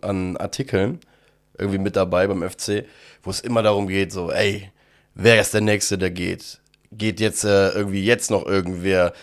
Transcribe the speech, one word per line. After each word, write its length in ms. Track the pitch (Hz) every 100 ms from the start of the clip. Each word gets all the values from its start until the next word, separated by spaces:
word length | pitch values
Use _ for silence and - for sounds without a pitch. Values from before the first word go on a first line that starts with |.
an 340 | 98 98 92 87
Artikeln 600 | 101 - 131 95 101 165 _ _ _ _ _ -
irgendwie 220 | 101 98
mit 160 | 98 98
dabei 320 | 92 90 98
beim 160 | 92
F 120 | 90 -
C, 300 | - 104 - - - -
wo 80 | -
es 80 | 95
immer 240 | 120 117
darum 240 | 107 101 98
geht, 240 | 98 92
so, 180 | 95 85
ey, 380 | 87 104 101 98 _ _ _ _ -
wer 260 | 107 113
ist 140 | 98 107
der 60 |
Nächste, 360 | 107 104 - 98
der 140 | 92
geht? 480 | 87 90 87 - - _ _ _ 107
Geht 240 | 107 87
jetzt, 240 | 110 -
äh, 280 | 104 98 95
irgendwie 320 | - 101 98
jetzt 260 | 98 117 -
noch 160 | 101 -
irgendwer? 680 | 98 87 90 95 92 87 -